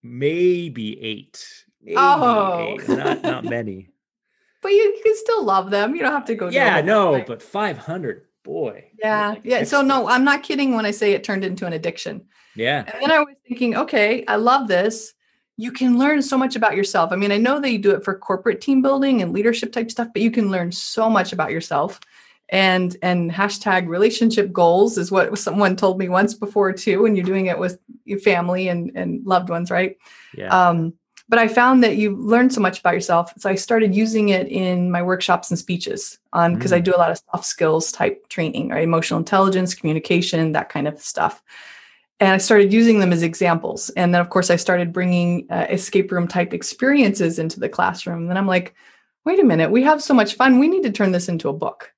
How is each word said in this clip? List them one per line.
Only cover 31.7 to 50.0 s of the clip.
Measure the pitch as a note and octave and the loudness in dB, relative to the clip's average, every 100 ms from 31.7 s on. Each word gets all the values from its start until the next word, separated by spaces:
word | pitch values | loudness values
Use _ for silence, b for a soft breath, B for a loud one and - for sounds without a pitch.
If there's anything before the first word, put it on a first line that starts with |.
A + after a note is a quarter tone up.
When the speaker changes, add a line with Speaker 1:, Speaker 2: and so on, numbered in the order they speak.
| C4 | 6
Speaker 2:
that | A3+ G3+ | 4 2
you | G#3+ G3 | -2 -2
learn | G#3 A#3 B3+ | 2 4 4
so | B3+ | 2
much | F#3+ F#3+ | -2 0
about | F3+ | -2
yourself. | F3+ F3 E3+ F3 - | 0 0 0 0 -6
So | G3 | -4
I | G3 | -4
started | - A#3 G#3+ F#3+ | 0 2 2 2
using | A3 A3 G#3 | 0 2 2
it | F#3 F3+ | 2 0
in | G3+ F#3 F3+ F3+ | -2 -2 0 0
my | F3 | 0
workshops | F3+ F3+ - F3 - | -2 -2 2 0 0
and | E3 | -8
speeches | - F3+ - - - - _ | -4 -6 -6 -8 -10 -16 _
on, | F3 E3+ F3 | 0 2 2
'cause | G3 | 0
I | F3 | 2
Speaker 1:
Mm. | |
Speaker 2:
do | F3 F3+ | 2 2
a | |
lot | E3+ | 2
of | E3+ _ | 0 _
soft | F3+ - | -8 -8
skills | - D#3+ D#3+ D#3+ | -2 0 0 -2
type | - - - _ | -4 -4 -4 _
training, | - D#3+ - - | -6 -4 -4 -6
right? | - | -2
Emotional | E3 E3 E3 E3 | 0 0 -2 -6
intelligence, | E3 G3 F#3+ F#3+ F3+ | 0 2 2 0 -2
communication, | - D#3 D#3 D#3 F3 F3 E3+ D#3+ | -4 -4 -4 0 0 0 -2 0
that | D3+ - | -2 -4
kind | D3 C#3+ | -6 -6
of | D3+ | -8
stuff. | - - - - _ B B B B B B _ | -12 -4 -4 -4 _ B B B B B B _
And | G3 | 2
I | F#3+ | 4
started | - G#3+ G3+ | 4 6 6
using | A3 A#3 A3 | 6 6 6
them | F#3 | 4
as | E3+ | 2
examples. | E3 E3 F3+ E3+ - - - - | 0 0 0 0 -2 -8 -8 -2
And | F3 | 2
then, | F3 | 2
of | F3 | 2
course, | F#3 F3 | 0 2
I | F3 | 0
started | - F3+ F3 | 2 0 0
bringing, | F3+ F3+ F3+ F3 F3 - | -2 0 0 0 -2 -4
uh, | F3 - | -4 -2
escape | F3+ - G3 F#3+ | -4 -2 -2 0
room | F3+ F3 | -2 -2
type | F3+ F3 | -2 -2
experiences | F3 - - B3+ C#4+ G#3+ G3 E3+ E3 | -4 -10 -2 0 4 2 2 -2 -2
into | D#3+ - | -6 -6
the | - | -6
classroom. | - F3+ F3+ - E3+ | -2 -2 -2 -8 -8
And | E3+ | -4
then | F#3 | -2
I'm | G3 | 0
like, | F3+ F3+ b b b b _ - | 0 -2 b b b b _ 0
"Wait | F#4 | 4
a | |
minute, | C#4 E3 D#3+ | 4 4 2
we | A3 | 4
have | C4+ D4+ | 4 2